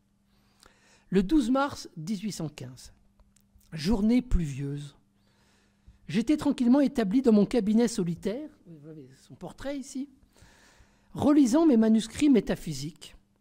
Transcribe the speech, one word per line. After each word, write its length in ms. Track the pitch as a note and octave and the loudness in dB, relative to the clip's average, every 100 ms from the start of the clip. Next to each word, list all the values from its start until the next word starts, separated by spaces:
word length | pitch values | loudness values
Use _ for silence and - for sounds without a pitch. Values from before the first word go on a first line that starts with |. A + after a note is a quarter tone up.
| _ _ _ _ _ _ _ _ _ _ - | _ _ _ _ _ _ _ _ _ _ -4
Le 120 | F#3 | -2
douze 280 | G3 D#4 A#3 | 2 0 0
mars 380 | C4 C#4 - - E3 | -2 -2 -8 -18 -14
dix-huit 360 | D#3 G3+ G#3 | -10 -8 -8
cent 160 | - D3+ | -8 -10
quinze, 440 | D3 B2+ B2+ - _ _ _ _ _ _ _ _ | -10 -18 -18 -20 _ _ _ _ _ _ _ _
journée 480 | D#3+ D#3 A3+ G#3+ B3 | -8 -2 0 2 0
pluvieuse. 760 | B3 F#3 D3+ C3+ C#3+ C#3+ D3 _ _ _ _ _ _ _ _ _ _ _ - | 0 -2 -2 -6 -8 -10 -12 _ _ _ _ _ _ _ _ _ _ _ -6
J'étais 280 | F3 A3+ D4+ | -4 -2 -2
tranquillement 440 | C#4+ - A#3+ C#4+ | 0 0 2 4
établi 420 | C4+ B3 G3+ B3+ | 2 0 0 2
dans 100 | C4 | 4
mon 140 | G#3 G3 | 4 4
cabinet 420 | B3 G3+ A3 A#3 | 0 2 2 0
solitaire, 600 | G#3+ F3 E3 G3 A#3+ D4+ _ F3+ | -2 -6 -4 -8 -8 -12 _ -20
vous 220 | D#3 D3+ | -20 -20
avez 200 | D#3 B2+ C3+ | -20 -20 -20
son 180 | _ | _
portrait 440 | C3 F3 - C4+ C#4+ | -18 -18 -12 -10 -10
ici, 300 | - C4 C#4+ _ _ _ - _ _ _ _ _ _ | -10 -12 -12 _ _ _ -20 _ _ _ _ _ _
relisant 520 | F3 C4+ D4+ B3 D4 E4 | -2 2 4 4 4 4
mes 100 | A#3 | 6
manuscrits 540 | A3 A3 - - D4 | 4 2 0 0 4
métaphysiques, 840 | A3+ G3 F#3+ E3+ C3+ D3 - - - _ _ | 4 2 -6 -6 -8 -10 -12 -20 -20 _ _